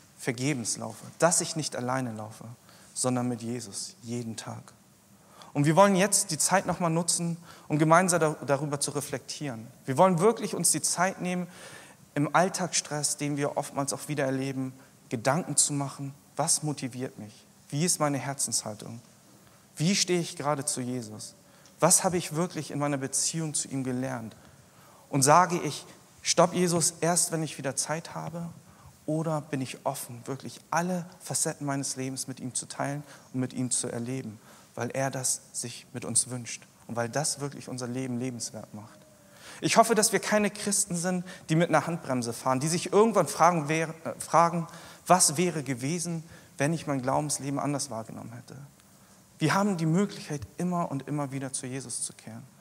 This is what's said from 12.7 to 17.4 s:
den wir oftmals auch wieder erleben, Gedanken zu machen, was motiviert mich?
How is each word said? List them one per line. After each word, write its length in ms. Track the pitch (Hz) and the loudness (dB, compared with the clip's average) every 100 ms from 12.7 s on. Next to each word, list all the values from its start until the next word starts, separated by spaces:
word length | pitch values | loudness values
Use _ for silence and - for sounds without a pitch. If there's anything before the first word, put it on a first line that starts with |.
| - - 147 143 - | -2 -2 -2 -2 -2
den 220 | 147 143 | -2 -2
wir 180 | 143 - | -2 -2
oftmals 380 | 143 - 139 | -4 -2 -2
auch 140 | - - | -4 -4
wieder 180 | 151 135 | -2 0
erleben, 480 | 135 135 131 131 - - - - | 0 -2 -4 -6 -8 -20 -20 -6
Gedanken 480 | 127 131 151 - 147 | -2 2 2 2 2
zu 160 | - | 2
machen, 420 | 143 139 - 139 139 - - | 0 -4 -6 -10 -12 -8 -2
was 260 | 165 - | 0 0
motiviert 560 | 151 139 131 123 127 - | 0 -4 -6 -6 -8 -10
mich? 280 | 107 - | -14 -16